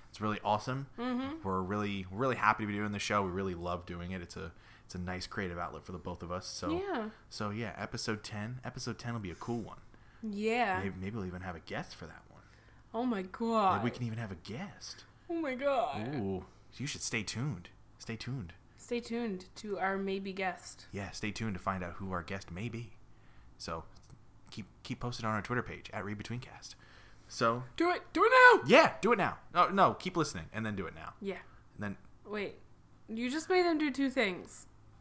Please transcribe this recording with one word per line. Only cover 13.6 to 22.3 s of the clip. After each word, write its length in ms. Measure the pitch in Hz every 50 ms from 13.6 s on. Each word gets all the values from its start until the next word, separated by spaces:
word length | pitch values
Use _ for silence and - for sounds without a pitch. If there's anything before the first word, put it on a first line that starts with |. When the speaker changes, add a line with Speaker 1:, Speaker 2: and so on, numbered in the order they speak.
| 202 185 165 101
Speaker 1:
Maybe 80 | 110 120
we 40 | 120 -
can 80 | 120
even 120 | 113 110 117
have 140 | 117 98
a 40 | 92
guest. 680 | - - - 107 139 202 175 - - - - - - - - - - - -
Speaker 2:
Oh 60 | 339
my 200 | 330 320 269 254
God. 600 | 240 285 285 277 240 185 147 139 117 110 127 151
Speaker 1:
Ooh, 320 | 127 98 95 95 90 - - - - - - - -
you 80 | 120
should 160 | - - 90
stay 200 | - - 120 113
tuned. 460 | 101 - - 113 127 156 107 87 85 - - - - - - -
Stay 180 | - - 113
tuned. 380 | 110 - 120 131 139 90 85 - - - - - -
Speaker 2:
Stay 220 | - - 247 240
tuned 440 | 240 - 226 240 240 220 185 180 185 - -
to 220 | - - 208 196 175
our 200 | 190 190 196 196
maybe 340 | 196 196 190 196 196 196
guest. 540 | 185 196 190 185 175 - - - - - - -
Speaker 1:
Yeah, 200 | - 98 98 85
stay 220 | - - 110 104
tuned 200 | 101 - 113 110 95
to 60 | 90
find 240 | - 98 95 92 90
out 80 | 85 85
who 160 | - 98 95
our 100 | 92 87
guest 280 | 82 -